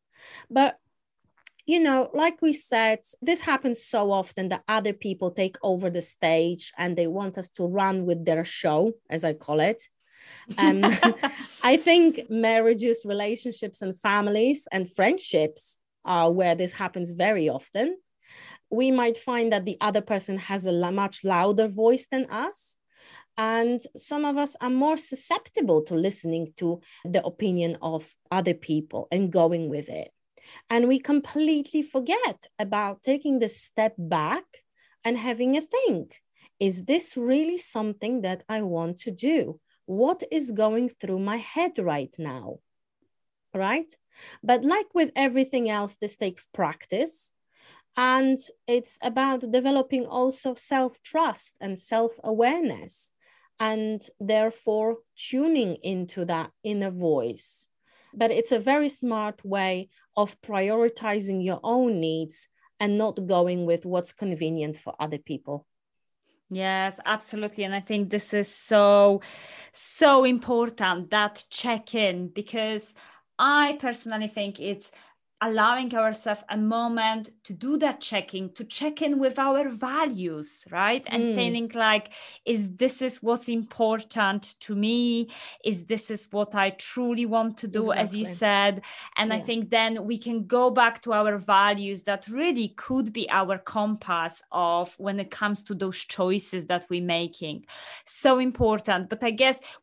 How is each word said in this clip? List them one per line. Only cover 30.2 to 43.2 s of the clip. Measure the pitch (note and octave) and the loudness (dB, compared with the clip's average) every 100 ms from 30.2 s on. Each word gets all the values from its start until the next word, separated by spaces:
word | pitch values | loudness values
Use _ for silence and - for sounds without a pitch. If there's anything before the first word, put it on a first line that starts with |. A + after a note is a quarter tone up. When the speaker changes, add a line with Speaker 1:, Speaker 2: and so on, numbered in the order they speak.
| _ _ - - _ | _ _ -20 -20 _
Speaker 1:
And | A#3 A#3+ | 2 4
we | C4+ | 4
completely | C4+ D4 D4 D4 D#4 D4+ C#4+ D#4 | 4 0 0 0 2 2 0 -4
forget | D4 C4 B3+ G#4+ B4 G3 - - | -2 -2 0 0 -2 -4 -14 -8
about | G#3 G#3 G3+ G3 | -2 -2 -2 -4
taking | C4 C#4+ D4 C4 | -2 0 2 0
the | G#3+ | 0
step | - - - A3 A3 | -2 -6 0 0 0
back | E3 E3 D#3 E3+ - - _ _ _ _ | -2 0 0 -2 -6 -20 _ _ _ _
and | A#3 A#3+ | -4 -2
having | A#3+ A3+ B3+ C#4+ | -4 0 2 0
a | |
think. | D#4+ B4 B4 F#3 - - _ _ _ _ | 0 0 0 0 -6 -18 _ _ _ _
Is | G3 F#3 F#3 | -2 -2 0
this | E4 E4+ | 0 0
really | C4 A#3+ C#4 D#4+ F4 | -4 2 2 2 -2
something | - A3+ G#3+ G#3 G#3+ B3 | -4 -4 -4 -4 -4 -2
that | F#3+ F3+ - | -2 -6 -6
I | A3 | -4
want | G3 E3 E3 F3 | -2 -2 -4 -6
to | A#3+ | -10
do? | F#3 C4 D#4+ C#3+ D#3+ _ _ | -4 0 0 0 -8 _ _
What | - F#3+ C4 F4+ - | -6 2 2 2 -2
is | D#4 C4 | -4 -2
going | G#3 G#3+ A3+ B3 | 0 2 2 -2
through | - F#3 F#3+ | -4 -6 -2
my | G3 A3 | -2 -4
head | - D#4 F4+ D#4+ | -4 -2 -2 -2
right | F3+ D3 C3 - | -2 -2 -4 -8
now? | D#3 B2+ A#2 - _ _ _ _ _ _ | -10 -8 -12 -14 _ _ _ _ _ _